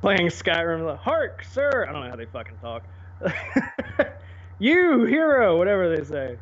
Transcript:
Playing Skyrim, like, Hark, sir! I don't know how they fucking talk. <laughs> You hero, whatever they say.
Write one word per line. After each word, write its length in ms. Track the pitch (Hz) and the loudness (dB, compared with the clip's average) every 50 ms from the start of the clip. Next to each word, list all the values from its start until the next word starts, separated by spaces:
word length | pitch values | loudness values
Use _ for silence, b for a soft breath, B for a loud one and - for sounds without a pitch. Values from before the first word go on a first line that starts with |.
Playing 260 | - 190 196 190 175 170 | 4 4 4 4 2 0
Skyrim, 580 | 165 - - 190 170 165 170 170 165 165 160 | -2 -2 0 0 0 2 0 0 -2 -2 -2
like, 120 | 160 147 - | -4 -6 -4
Hark, 460 | - 247 302 330 294 202 - - - | -2 0 0 0 0 -2 -6 -12 -16
sir! 420 | - - 254 277 285 277 254 202 135 | -10 -4 -2 0 2 2 0 -2 -2
I 40 | |
don't 100 | 147 151 | -6 -8
know 80 | 135 123 | -8 -10
how 60 | 123 | -10
they 100 | 120 117 | -12 -12
fucking 320 | - 92 127 113 - - - | -12 -10 -12 -12 -12 -14 -14
talk. 240 | - 117 113 117 - B B B B B B - | -12 -10 -10 -10 -12 B B B B B B -6
<laughs> 120 | - 185 - - - - - 262 233 - - - - - - - - - - B B B B B B B B - | -4 -4 -4 -4 -10 -2 -2 -2 -2 -2 -8 -10 -10 -10 -2 -2 -2 -2 -2 B B B B B B B B 0
You 460 | 190 247 320 359 359 349 302 247 233 | 2 4 6 6 6 6 6 4 4
hero, 540 | 220 240 311 320 311 285 262 233 196 170 165 | 4 4 2 4 4 4 4 6 4 4 4
whatever 360 | 175 196 208 196 185 170 165 | 4 4 4 2 2 2 0
they 100 | 156 147 | 0 -2
say. 340 | 139 151 143 135 131 123 117 | -4 -6 -6 -6 -6 -8 -12